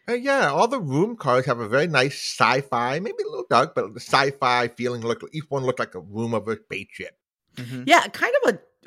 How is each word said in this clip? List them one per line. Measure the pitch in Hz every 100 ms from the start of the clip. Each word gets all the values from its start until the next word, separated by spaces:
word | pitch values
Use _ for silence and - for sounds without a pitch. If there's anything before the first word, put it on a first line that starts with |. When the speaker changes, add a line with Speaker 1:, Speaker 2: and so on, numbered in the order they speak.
| -
Speaker 1:
Uh, | 247
yeah, | 277 277 165
all | 151 233
the | 269
room | 151 139 220 233
cards | 139 127 135
have | 120
a | 107
very | 131 180
nice | 143 139 -
sci-fi, | - - 113 131 139 120 123 147
maybe | 214 480 -
a |
little | - -
dark, | 120 -
but | 131 104
the | 113
sci-fi | - 139 139 - 127 123 120
feeling. | - 123 123
Look, | 113 117 -
each | 156 151
one | 139
looked | 127 127
like | 117 92
a |
room | 92 104 117
of | 113 101
a | 107
spaceship. | _ 98 98 - 87 - _ _ _ -
Speaker 2:
Mm-hmm. | 120 127 131
Speaker 3:
Yeah, | 330 -
kind | - 381 539
of | 427 185
a | _ _